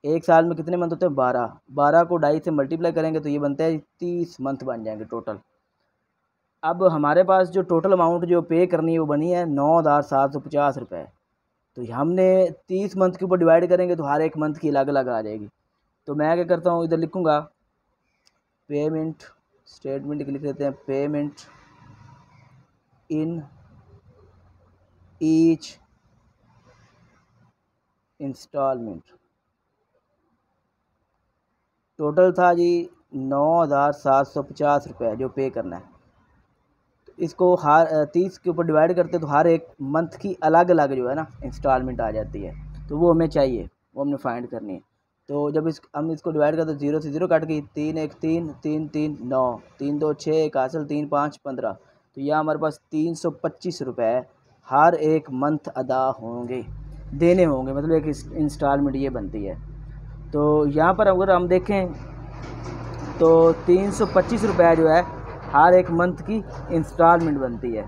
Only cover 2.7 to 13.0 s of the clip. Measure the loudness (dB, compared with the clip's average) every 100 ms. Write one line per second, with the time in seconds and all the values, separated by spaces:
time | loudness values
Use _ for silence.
2.7 | -2 -2 -2 -2 -2 -4 -2 -2 -2 -2
3.7 | -2 -8 _ -6 -4 -6 -6 -8 -6 -8
4.7 | -8 -8 -10 -10 -10 -8 -12 _ _ _
5.7 | _ _ _ _ _ _ _ _ _ -6
6.7 | 2 2 4 4 4 6 4 4 0 0
7.7 | 0 2 4 4 2 2 0 2 0 2
8.7 | 0 0 -2 0 -2 0 -2 -2 0 2
9.7 | 4 4 2 2 0 0 -2 -6 0 0
10.7 | -2 -10 -14 -14 _ _ _ _ _ _
11.7 | -14 -10 -2 0 2 4 4 2 -2 _
12.7 | -6 -4 0